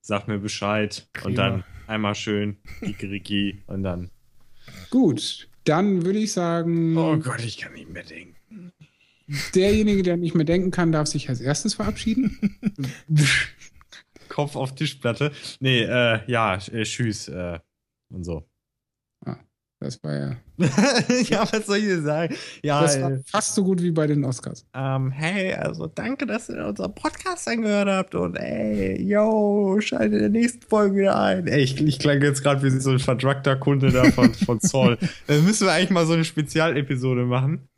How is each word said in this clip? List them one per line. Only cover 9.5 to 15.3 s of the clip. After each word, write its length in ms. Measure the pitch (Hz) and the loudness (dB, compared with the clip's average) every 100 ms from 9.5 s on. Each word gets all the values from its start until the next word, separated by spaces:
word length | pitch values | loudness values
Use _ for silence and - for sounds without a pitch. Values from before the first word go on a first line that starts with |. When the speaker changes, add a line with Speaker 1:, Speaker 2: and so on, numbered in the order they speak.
Speaker 3:
derjenige, 480 | 185 190 214 208 196 | 2 4 4 4 2
der 160 | 180 170 | 2 0
nicht 160 | 170 | 0
mehr 120 | 165 156 | 0 2
denken 260 | 175 185 | 2 0
kann, 200 | 175 165 | 0 2
darf 160 | 160 151 | 2 0
sich 220 | 151 - | -4 -4
als 100 | 123 | -4
erstes 360 | 120 143 110 - | -2 -2 -2 -4
verabschieden. 640 | 113 214 - 220 262 - 202 - 214 - 131 - - | -4 -2 -2 0 -2 -2 -6 -4 -6 -4 -8 -8 0
Speaker 1:
<laughs> 100 | 151 139 - - - - - _ - _ - - | 2 4 2 -2 -10 -20 -20 _ -20 _ -20 -10
Kopf 260 | - 147 127 | -4 -4 -4
auf 200 | 131 135 | -6 -4
Tischplatte. 560 | 156 - - - 147 | -6 -2 -4 -2 -4